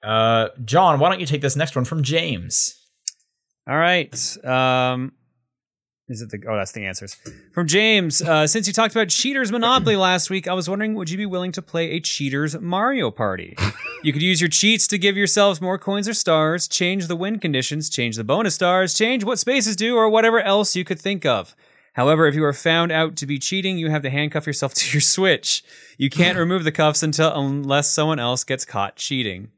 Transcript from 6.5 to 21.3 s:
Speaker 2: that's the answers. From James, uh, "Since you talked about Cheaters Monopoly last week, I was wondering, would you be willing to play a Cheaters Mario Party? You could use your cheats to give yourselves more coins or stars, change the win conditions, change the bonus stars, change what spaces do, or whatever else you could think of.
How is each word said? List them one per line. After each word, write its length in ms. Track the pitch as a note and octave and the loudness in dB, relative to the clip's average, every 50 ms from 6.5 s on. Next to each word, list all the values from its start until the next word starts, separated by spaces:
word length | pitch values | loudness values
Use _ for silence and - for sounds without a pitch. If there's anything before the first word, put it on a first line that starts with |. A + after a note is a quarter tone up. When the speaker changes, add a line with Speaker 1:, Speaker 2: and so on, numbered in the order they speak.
| A2 | -4
Speaker 2:
that's 160 | G#2 G2 - - | -4 -4 -4 -6
the 120 | A2+ G#2 | -8 -8
answers. 320 | F#2+ F#2 - - G2 - - _ - - - - _ _ | -8 -8 -10 -10 -14 -16 -16 _ -20 -20 -20 -20 _ _
From 120 | - F3 | -4 -2
James, 540 | D#3 C#3+ G3 G#3+ A3 A3 G#3 F#3 E3 C#3+ - | 2 2 4 4 4 4 4 2 2 0 0
uh, 260 | E3 D#3 E3 D#3 D3+ | 2 4 4 4 4
"Since 200 | D3 - A3+ G#3 | 4 2 0 0
you 80 | G3+ G3 | -2 0
talked 200 | - A3+ G#3+ - | 2 0 2 2
about 140 | A3+ A3 F#3 | 0 0 0
Cheaters 420 | - - - B3+ C#4+ C#4 C4 G#3+ | 0 0 0 0 0 -2 -2 -2
Monopoly 460 | G#3 A3+ A3+ A#3 B3+ C4 - A#3 G#3+ | -2 0 2 2 2 4 4 2 2
last 320 | G3 F#3+ F#3 F3+ F3+ - - | 2 4 2 2 2 0 -2
week, 180 | F#3+ F#3+ F3 F3+ | -4 -4 -4 -4
I 40 | F3+ | -4
was 160 | F#3 E3+ D#3 | -4 -2 -4
wondering, 260 | F#3+ G3+ G#3+ A3 G#3+ | -2 -2 -2 -2 -4
would 140 | G#3+ F#3 D#3 | -4 -4 -6
you 80 | E3+ | -6
be 80 | F#3+ G#3 | -6 -6
willing 280 | G3+ F#3 F3+ F3+ F#3 F3 | -4 -4 -4 -4 -4 -6
to 100 | - E3+ | -8 -12
play 300 | _ - E3+ E3 E3 - | _ -4 -4 -2 -2 -4
a 80 | E3 | -4
Cheaters 580 | D#3 - - - C#3+ C#3 C3 C#3 D3 D#3 D3 D#3+ | -4 -4 -6 -4 -4 -2 -2 -2 -2 -2 -4 -6
Mario 500 | G#3 E3+ F3+ F#3+ G#3+ B3 C#4 C4 F3+ A#2 | -6 -4 -2 0 0 0 0 0 -2 -2
Party? 460 | G2+ - A#2+ G2+ F#2+ F#2 F2 F2 - - F#2+ G2+ - - - - - - - | -2 -2 -2 -2 -2 -4 -8 -12 -6 -4 -4 -4 -4 -6 -14 -14 -14 -4 -2
You 100 | D#3 C#3 | -2 0
could 80 | D3 | 2
use 180 | D#3 F#3 F#3 E3 E3+ | 2 2 2 2 0
your 80 | E3+ | 0
cheats 360 | D3+ - - G#3 A3+ G#3+ - - | 0 2 4 4 4 4 2 0
to 100 | - G3+ | 0 2
give 180 | F3 G3+ G3 | 2 0 2
yourselves 460 | G3 G3+ F#3+ - G#3 G3+ G3+ F#3+ D3+ F3+ | 2 0 0 4 4 4 4 2 0 -2
more 160 | F3+ F#3 F#3 | -4 -4 -4
coins 280 | - - G3 G3+ G3+ | -4 -4 -4 -4 -4
or 60 | G#3 A3+ | -4 -4
stars, 560 | - - - E3 D#3 D#3 D#3 E3 F3 E3+ - | -2 0 2 2 4 4 2 0 -2 -4 -4
change 380 | - - F3+ F3 F#3 G3 F3+ | -2 -2 0 0 0 -2 -4
the 100 | E3 F3 | -4 -4
win 220 | E3 F3+ G3 A3 G#3+ | -4 -4 -4 -6 -4
conditions, 500 | - E3+ C#3+ B2+ B2+ - D3 D3+ D3+ - | -2 -2 0 0 -2 -2 -4 -6 -6 -6
change 280 | - - A#2+ A#2+ A2 | -4 -2 -2 -2 -2
the 80 | A2 A2+ | -4 -2
bonus 300 | G#2 C3+ F#3 A3+ G3+ D#3 | 0 0 2 2 0 0
stars, 380 | - F#3 F3+ F3+ F#3 F#3+ F3 - | 2 2 2 2 2 2 0 0
change 320 | - G#3+ A3+ B3+ C4 G3+ | 0 0 2 0 0 0
what 140 | G3 B3+ G3+ | -2 -2 -2
spaces 380 | - - B3+ C#4 A3+ G#3+ G#3+ | 0 0 0 0 0 0 -2
do, 200 | E3+ G#3 A#3 B3 | -2 -2 0 2
or 140 | A#3 A3 A3 | 4 4 4
whatever 300 | G#3+ A3 A3+ A3+ A3+ A#3 A3 | 4 6 4 4 4 2 2
else 340 | G3 G3 G#3 G#3 G3 - | 2 2 2 2 0 -2
you 80 | F3+ F3+ | -4 -2
could 140 | - F#3+ D#3+ | -4 -6 -6
think 240 | - G3 G3+ F#3 - | -4 -4 -4 -2 0
of. 320 | D3 | 0